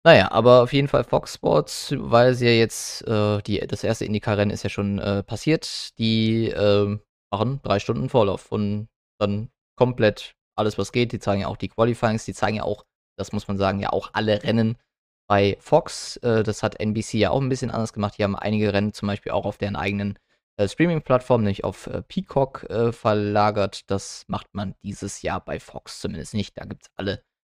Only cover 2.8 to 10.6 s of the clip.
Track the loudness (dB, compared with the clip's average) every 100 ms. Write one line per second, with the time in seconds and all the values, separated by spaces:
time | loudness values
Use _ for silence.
2.8 | -10 -10 -2 0 2 0 -2 -4 -4 -6
3.8 | -2 -2 -2 -4 -2 0 0 0 -6 -4
4.8 | -2 -2 -2 -2 -4 -6 0 0 -2 -12
5.8 | -12 -4 0 2 2 0 -2 0 2 4
6.8 | 2 -2 _ _ -8 -4 -2 -4 -2 -2
7.8 | 0 -4 0 2 2 0 -6 -4 -2 -4
8.8 | -8 _ _ -4 -2 -2 -6 _ _ 0
9.8 | 0 4 2 2 -12 _ _ -2